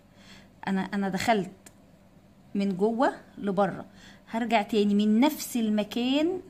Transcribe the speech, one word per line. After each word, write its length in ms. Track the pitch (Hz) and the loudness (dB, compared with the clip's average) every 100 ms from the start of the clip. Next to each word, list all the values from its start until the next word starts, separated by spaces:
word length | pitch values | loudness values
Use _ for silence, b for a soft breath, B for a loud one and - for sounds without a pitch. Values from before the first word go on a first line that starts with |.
| - B B B B - - | -20 B B B B -12 -4
انا، 120 | 196 | -2
انا 280 | 190 202 196 | -2 -4 -2
دخلت 420 | 185 - 220 180 - - - - - - - - - - | -2 2 2 0 -8 -20 -20 -20 -20 -20 -20 -20 -20 -10
من 220 | 202 196 180 | -4 -2 0
جوه 360 | 208 226 294 392 - - | 0 2 0 -2 -10 -10
لبره، 480 | 202 185 196 151 - B B B - | -4 0 0 -2 -12 B B B -10
هرجع 320 | 226 233 220 | -6 0 0
تاني 320 | 208 220 202 | 2 2 2
من 260 | 202 214 214 | 2 4 4
نفس 360 | 285 294 - 247 | 4 2 -4 -2
المكان 840 | 220 208 208 240 247 285 320 370 - | 0 0 -2 -2 0 0 0 -2 -6